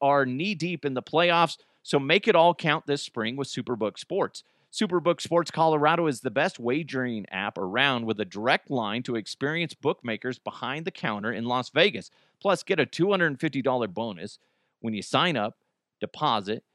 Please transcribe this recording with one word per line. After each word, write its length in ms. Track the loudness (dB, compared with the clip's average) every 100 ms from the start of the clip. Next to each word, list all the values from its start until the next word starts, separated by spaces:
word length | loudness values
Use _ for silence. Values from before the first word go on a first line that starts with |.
are 240 | 4 4 2
knee-deep 580 | -2 -4 -4 -4 -4
in 120 | -4 -4
the 80 |
playoffs, 540 | -2 2 4 4 2 -2 _ _
so 160 | -2 0
make 280 | 4 2 4
it 80 | 6
all 200 | 6 4
count 320 | 0 0 0
this 160 | -4
spring 320 | -4 -6 -4 -4
with 120 | -6
Superbook 520 | -6 -4 -2 -2 -4
Sports. 440 | -6 -2 -2 -6 -20 _ _
Superbook 480 | -4 0 2 2 0
Sports 300 | 0 0 0
Colorado 560 | 2 2 4 4 4 2
is 140 | -2
the 100 | -2
best 280 | 0 0 0
wagering 640 | -2 -2 -2 -4 -4 -4 -6
app 280 | -6 -6 -4
around 480 | -2 2 2 2 0
with 140 | -2
a 60 | -4
direct 460 | -2 0 0 0
line 320 | -4 -2 -4
to 120 | -4 -4
experienced 640 | -6 -4 -4 -2 -6 -4
bookmakers 580 | -2 -2 -4 -6 -6 -8
behind 460 | -8 -8 -6 -6 -8
the 60 |
counter 400 | -6 -4 -2 -4
in 140 | -4 -2
Las 240 | -2 0
Vegas. 400 | 2 2 0 -10 _ _ _
Plus, 220 | 0 0
get 160 | 0 0
a 60 | 0
two 260 | 2 2
hundred 280 | 4 2 0
fifty 220 | -4 -2
dollar 260 | 0 0 -2
bonus 520 | -4 -6 -8 -12 -16 _ _ _ _
when 140 | -6
you 80 | -6
sign 360 | 0 2 2 0
up, 200 | -2 -6 _ _ _ -10
deposit, 640 | -10 -2 0 0 -2 -6 -10